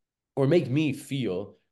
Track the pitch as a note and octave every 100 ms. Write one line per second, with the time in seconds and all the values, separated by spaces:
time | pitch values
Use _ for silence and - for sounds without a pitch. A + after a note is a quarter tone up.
0 | _ _ _ - C3+ F3 C3 C3 D#3 -
1 | - C#3 A2 F2+ G2+ - _